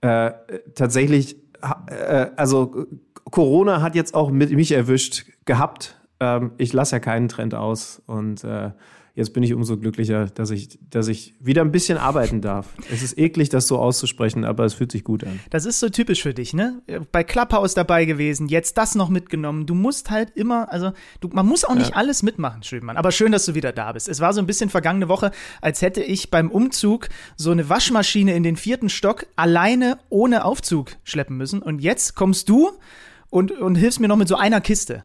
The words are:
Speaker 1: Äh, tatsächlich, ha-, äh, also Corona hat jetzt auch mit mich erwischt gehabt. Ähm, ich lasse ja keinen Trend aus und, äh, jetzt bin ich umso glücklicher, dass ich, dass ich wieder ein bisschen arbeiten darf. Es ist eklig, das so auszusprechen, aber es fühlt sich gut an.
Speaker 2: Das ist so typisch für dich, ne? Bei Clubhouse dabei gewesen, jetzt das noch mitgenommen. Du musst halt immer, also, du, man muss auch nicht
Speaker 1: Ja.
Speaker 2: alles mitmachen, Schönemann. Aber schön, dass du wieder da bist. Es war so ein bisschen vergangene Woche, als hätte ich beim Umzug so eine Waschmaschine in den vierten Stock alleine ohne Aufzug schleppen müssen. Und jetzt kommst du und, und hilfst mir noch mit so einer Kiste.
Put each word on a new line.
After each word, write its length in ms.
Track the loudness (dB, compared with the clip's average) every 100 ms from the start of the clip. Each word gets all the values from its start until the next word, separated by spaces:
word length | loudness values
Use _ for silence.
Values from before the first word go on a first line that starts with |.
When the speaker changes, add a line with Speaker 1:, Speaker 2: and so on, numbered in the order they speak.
Speaker 1:
Äh, 300 | 2 2 0 -4 -14 -14 -14 -2
tatsächlich, 600 | 0 2 4 2 0 -8 _ _
ha-, 240 | -8 -8 -10
äh, 420 | -8 0 0 0 -2
also 500 | 2 2 0 -4 -10 -14 _ -20 -6
Corona 500 | 2 4 4 4 2
hat 140 | 0 0
jetzt 180 | 0
auch 160 | 0 2
mit 220 | 2 2
mich 180 | 4 4
erwischt 560 | 2 4 2 0 -8 -12 _ -2
gehabt. 540 | 0 0 -4 -18 -20 _ _
Ähm, 320 | -2 0 -2 -4
ich 140 | -2
lasse 220 | 0 0
ja 60 | 0
keinen 280 | -2 0 -2
Trend 280 | -2 -6 -4
aus 440 | -4 -6 -8 -18 _
und, 380 | -8 -6 -8
äh, 260 | -8 -8 -8 -12 -20 -20 _
jetzt 180 | -14 -8
bin 100 | -2
ich 100 | 0
umso 240 | 0 -4 -4
glücklicher, 500 | -4 -4 -2 -2 -2
dass 240 | -4 -6
ich, 260 | -6 -10 -20 -8
dass 200 | -4 -2
ich 260 | -4 -8 _
wieder 220 | 0 2
ein 100 | 4
bisschen 260 | 2 0 0
arbeiten 420 | 0 0 0 0
darf. 360 | -2 -6 -8 -16 -8
Es 140 | -6
ist 160 | -6 0
eklig, 300 | 0 2 0
das 180 | 2 0
so 100 | 0
auszusprechen, 680 | 0 0 -4 -2 -2 -2
aber 200 | -4 0
es 100 | 0
fühlt 180 | 0 -6
sich 100 | -6
gut 220 | -4 -4
an. 160 | -4 -10 -6
Speaker 2:
Das 140 | -4 -2
ist 140 | -2
so 80 | -2
typisch 340 | -2 0 0
für 120 | -2
dich, 200 | -6 -4
ne? 280 | -2 -2 -4 -10 -10 -2
Bei 140 | -2
Clubhouse 500 | 0 0 2 2 2
dabei 300 | 0 2 2
gewesen, 420 | 2 0 -2 -2 0
jetzt 320 | 0 0 -2
das 160 | 0
noch 140 | 0 2
mitgenommen. 580 | 0 -2 -6 -4 -6 -2
Du 80 |
musst 360 | 0 0 -2 -4
halt 200 | -4 -4 -4
immer, 360 | -2 -2 -2
also, 200 | -4 -4 -6 -16 -12
du, 120 | -6
man 140 | 2 2
muss 180 | 2
auch 100 | 2
nicht 160 | 2 2
Speaker 1:
Ja. 60 | 0
Speaker 2:
alles 260 | 0 2
mitmachen, 400 | 0 -2 -6 -6
Schönemann. 340 | -12 -10 -8 0
Aber 140 | 2
schön, 220 | 4 4
dass 120 | 4
du 120 | 2 -2
wieder 160 | -4
da 180 | -4 -8
bist. 180 | -8 -8
Es 120 | 0
war 120 | 0
so 80 | 2
ein 60 | 0
bisschen 240 | 0 0
vergangene 380 | 0 0 0 0
Woche, 240 | 2 0 -4 -16 -6
als 220 | -4 0
hätte 180 | 0 0
ich 300 | -4 -4 0
beim 180 | 2 2
Umzug 600 | 2 0 2 2 0 -2 -12 -14
so 160 | -8 0
eine 180 | 0 2
Waschmaschine 680 | 2 2 2 2 4 2 4
in 80 |
den 100 | 0
vierten 340 | 0 -2 -2 -2
Stock 380 | 0 0 0 -6
alleine 640 | 0 4 4 4 4 2 0 _
ohne 340 | 2 4 4
Aufzug 480 | 2 -4 -2 -2 -4 -12
schleppen 340 | -8 -6 -6 -6
müssen. 240 | -6 -6
Und 220 | -4 -4
jetzt 320 | -2 -2 -4
kommst 340 | 0 2 2 4
du 220 | 6 6 2 -20 -20 -20 -20 _
und, 200 | 0 0
und 240 | 0 0
hilfst 240 | 4 2 2
mir 80 | 2
noch 100 | 4
mit 120 | 4
so 80 | 2
einer 240 | 2 2
Kiste. 420 | 2 -2 -2 -10